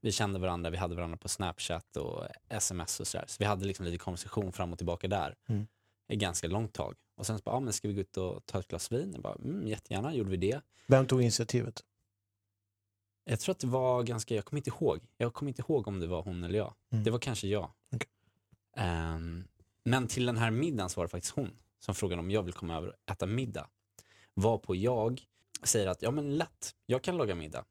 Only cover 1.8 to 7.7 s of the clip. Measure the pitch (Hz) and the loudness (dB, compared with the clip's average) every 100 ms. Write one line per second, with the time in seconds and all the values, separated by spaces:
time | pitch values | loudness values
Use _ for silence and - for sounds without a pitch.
1.8 | - - 78 78 - - _ 104 - 90 | -4 -6 -6 -6 -8 -12 _ -4 -2 -2
2.8 | 82 - - - - - 104 98 98 92 | -4 -4 -4 -6 -8 0 2 2 0 -2
3.8 | 90 87 - 87 - - 95 90 87 87 | -2 -2 -4 -6 -4 -2 -2 -2 -4 -2
4.8 | 85 85 95 98 76 - - 107 107 _ | -2 -2 0 0 0 -6 -2 -2 -2 _
5.8 | _ _ _ 110 98 80 82 98 113 - | _ _ _ 0 0 0 0 0 -2 -4
6.8 | 64 - _ - 104 110 - 127 131 | -6 -6 _ -8 -4 -2 0 0 0